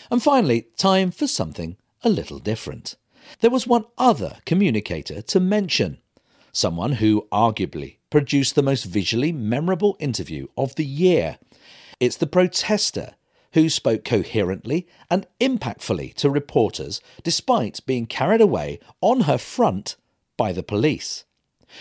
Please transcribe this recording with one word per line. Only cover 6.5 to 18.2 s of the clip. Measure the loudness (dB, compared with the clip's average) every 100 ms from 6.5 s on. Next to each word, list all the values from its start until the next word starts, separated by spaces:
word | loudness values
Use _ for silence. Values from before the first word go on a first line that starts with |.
someone | -4 -2 -2 -2
who | 2 2 2 0
arguably | 2 2 2 -4 -6 -10 -14 _
produced | 0 2 0 0 2
the |
most | 2 2
visually | -2 -2 -2 0 -2
memorable | -2 -2 -2 -2 0 0 -2
interview | -4 -6 -6 -8 -8 -6
of | -6 -4
the | -6
year. | 0 2 2 0 -6 _ _ -20 -20 -16 -2
It's | -2 0
the | 0
protester | 2 2 0 -2 -2 -2 -6 -10 -14 _ _ _
who | 2 2
spoke | 2 0 0
coherently | 0 0 0 -2 -2 -4 -4 -6 -6 _ -2
and | -2 -2 -2
impactfully | 0 0 -4 -8 -4 -4 -4 -2
to | 0
reporters | 0 0 0 0 -2 -10 -10 _ -10
despite | -4 -4 0 0 0 -6 -4
being | -4 -4
carried | -2